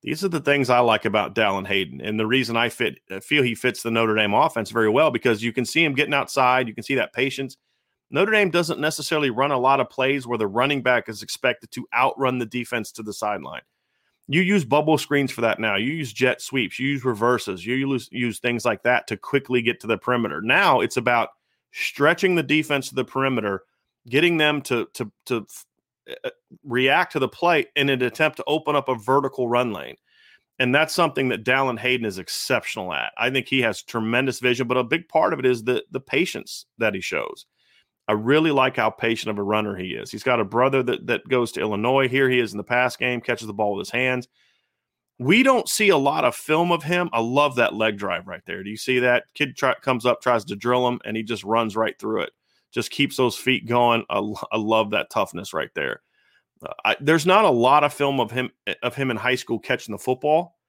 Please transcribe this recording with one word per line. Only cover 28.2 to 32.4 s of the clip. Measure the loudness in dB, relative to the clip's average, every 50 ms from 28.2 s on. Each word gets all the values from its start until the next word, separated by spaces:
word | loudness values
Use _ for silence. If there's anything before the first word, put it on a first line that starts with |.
| 0 0 0
to | -4 -4
open | -2 -2 -2 0 0 0
up | 0 0 0
a | -4
vertical | -4 0 2 2 2 2 0 -2 -2 -2
run | 0 2 0 0 0
lane. | -4 -8 -10 -12 -14 _ _ _ _ _ _ _ _ _ _ _ _
And | _ 0 2 4
that's | 2 2 2 2
something | 0 0 2 2 -2 -2 -2
that | -2 -2 0
Dallan | 0 2 2 2 0 -2
Hayden | -2 0 0 0 0 -2
is | -4 -6
exceptional | -6 -10 -8 -8 -8